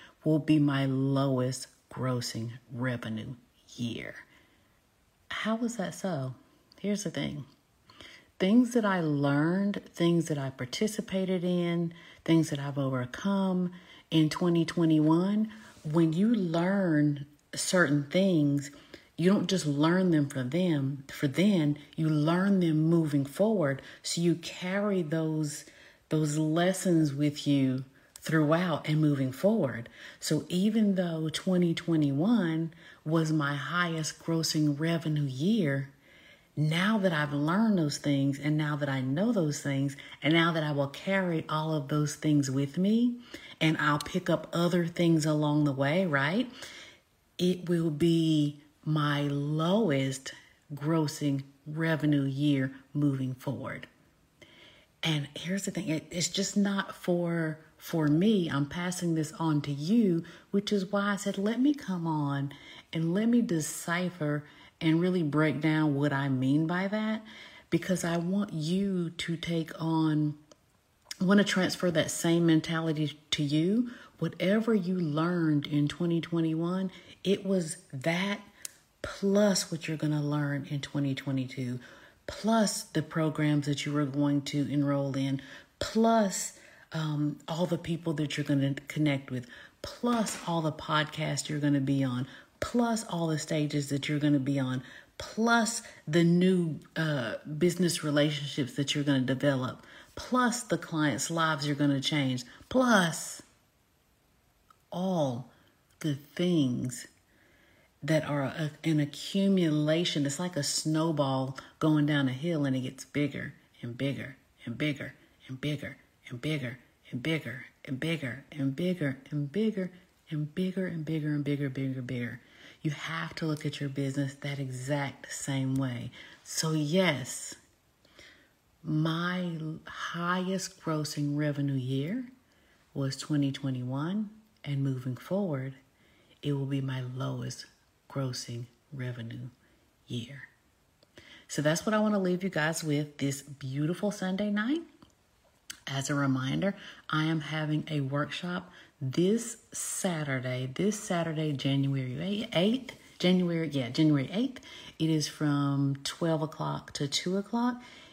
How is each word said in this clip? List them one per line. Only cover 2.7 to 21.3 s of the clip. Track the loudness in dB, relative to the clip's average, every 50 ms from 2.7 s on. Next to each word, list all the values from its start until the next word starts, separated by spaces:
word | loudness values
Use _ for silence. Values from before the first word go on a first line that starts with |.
| -8
revenue | -6 -4 -4 -4 -4 -6 -6 -8 -8 -8 -10 -12 -14 _ _ _ _ _ _ -10
year. | -6 -6 -6 -6 -8 -10 -12 -14 -16 -18 _ _ _ _ _ _ _ _ _ _ _ _ _ _ _ _ _ _ _ _ _
How | -8 -6 -2 -2 -2 -2
is | -2 -4 -2
that | -4 -6 -6 -6
so? | -6 -4 -4 -2 -2 -4 -6 -8 -12 -18 _ _ _ _ _ _ -8
Here's | -4 -2 -2 -2 -4
the | -6
thing. | -6 -4 -6 -6 -6 -8 -12 -14 -18 _ _ _ _ _ _ _ -20 -20 -20 -20 -20 -20 _ _ _ 0
Things | 2 6 6 6 6 6 2
that | 0 2
I | 2 0 2
learned, | 0 0 0 2 2 2 4 4 2 2 2 2 0 0 -2 -4 -8 -12 _
things | 0 2 4 4 4 2
that | 2 -2 -2
I | -2 -6
participated | -6 -8 -10 -8 -4 -2 -2 -2 -2 -4 -6 -4 -2 -2 0 0 0 0 2
in, | 2 2 2 2 2 0 0 -2 -2 -4 -10 -20 -20 -20 -12 2
things | 4 4 4 4 2
that | -2 -4
I've | -4 -4 -2 -2
overcome | 0 0 0 -2 -2 -4 -8 -4 -2 0 0 2 2 2 2 2 0 -2 -4 -10 -20 -20 -20 -20 -12 0
in | 2 4 4 4
twenty | 2 0 2 2 4 2 2
twenty-one, | 0 0 2 4 4 4 4 6 6 4 4 4 2 2 0 0 -2 -4 -16 -20 -20 -20 -12 -8
when | 0 2 4 4 4 4
you | 2 4 4 4
learn | 2 2 0 0 0 2 2 2 2 2 2 4 4 4 4 2 0 -6 -14 -16 _ _ _ -8
certain | -6 -4 2 4 4 4 6 4 0 0 0
things, | 2 2 4 4 4 4 4 4 2 0 -2 -4 -14 -18 -20 -20 -20 -20 -20 _ _
you | 0 2 4
don't | 4 4 2 0
just | -2 0 0
learn | 0 0 2 4 4 4 4 4 4
them | 4 4 2 2
for | -2 -4 -4
them, | -2 0 0 2 2 2 2 0 -2 -4 -6 -10 -14
for | -8 -2 -2
then, | -2